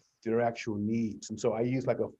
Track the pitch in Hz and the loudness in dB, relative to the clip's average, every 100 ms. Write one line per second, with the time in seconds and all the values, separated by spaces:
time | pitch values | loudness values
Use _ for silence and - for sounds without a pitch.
0 | _ _ 113 113 117 117 - 104 104 113 | _ _ 0 2 2 0 -4 -2 0 0
1 | 113 104 - 107 123 107 120 131 123 117 | 0 -4 -8 -2 0 2 2 0 0 0
2 | 107 | -2